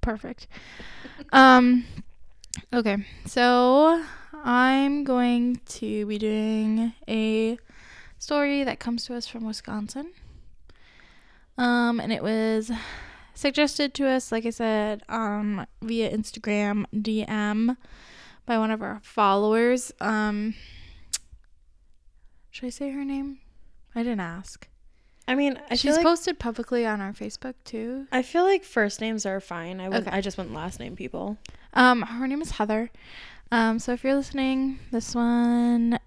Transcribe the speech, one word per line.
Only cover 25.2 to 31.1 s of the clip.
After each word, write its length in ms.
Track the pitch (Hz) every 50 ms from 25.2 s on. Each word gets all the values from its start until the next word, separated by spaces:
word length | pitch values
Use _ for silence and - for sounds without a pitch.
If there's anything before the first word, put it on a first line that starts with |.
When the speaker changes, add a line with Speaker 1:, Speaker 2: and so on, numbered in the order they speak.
| _ -
Speaker 2:
I 80 | 254
mean, 240 | 269 285 285 262 - - -
I 60 | 233
Speaker 1:
She's 60 | 247
Speaker 2:
feel 140 | - 277 294
like 80 | 320 339
Speaker 1:
posted 340 | 320 339 330 - - 339 -
publicly 460 | - 233 226 - 233 - 247 240 233
on 160 | 226 214 208
our 100 | 196 190
Facebook, 440 | 208 - 214 208 - - - 262 247 - _
too. 420 | - - 220 220 233 247 269 269 - -
Speaker 2:
I 80 | 254
feel 220 | 254 - - 339 359
like 180 | 381 392 370 381
first 380 | - - 247 214 208 - -
names 240 | 220 220 220 220 196
are 160 | 202 190 196
fine. 400 | 190 - 175 175 165 170 185 190
I 80 | 185 185
wouldn't, 180 | 196 226 214 208
Speaker 1:
Okay. 80 | 185
Speaker 2:
I 60 | 196
just 160 | 190 202 190 -
wouldn't 180 | 190 165 110
last 240 | 151 156 180 185 -
name 160 | 233 - -
people. 420 | 180 - 127